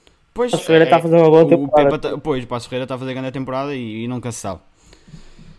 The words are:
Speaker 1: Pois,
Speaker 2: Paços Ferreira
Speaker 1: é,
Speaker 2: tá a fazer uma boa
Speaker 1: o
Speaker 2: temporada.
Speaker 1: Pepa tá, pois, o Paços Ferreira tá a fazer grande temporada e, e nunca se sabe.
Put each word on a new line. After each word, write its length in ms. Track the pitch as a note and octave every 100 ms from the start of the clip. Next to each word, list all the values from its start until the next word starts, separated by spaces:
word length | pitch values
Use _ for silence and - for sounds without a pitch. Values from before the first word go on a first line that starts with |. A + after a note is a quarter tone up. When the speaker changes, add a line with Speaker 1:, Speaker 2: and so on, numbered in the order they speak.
| _ _ _
Speaker 1:
Pois, 160 | - B3
Speaker 2:
Paços 140 | D#3+ -
Ferreira 200 | D#3+ E3
Speaker 1:
é, 40 |
Speaker 2:
tá 60 | E3+
a 60 |
fazer 160 | E3 E3
uma 120 | D#3+
boa 140 | D#3+
Speaker 1:
o 40 | D#3
Speaker 2:
temporada. 340 | E3+ C#3 D3+ C#3
Speaker 1:
Pepa 80 | C#3+
tá, 180 | C#3+ B2+
pois, 260 | D#3 C3
o 40 | A#2+
Paços 200 | B2 -
Ferreira 180 | B2+ B2+
tá 80 | C3
a 20 |
fazer 160 | C3
grande 180 | B2+ C3
temporada 440 | C3+ C3 C3 C#3+ C#3
e, 300 | A#2 A2 A#2
e 20 |
nunca 240 | B2 A#2+
se 80 | A2
sabe. 220 | G#2 E2 _ _ _ _ _ - - - -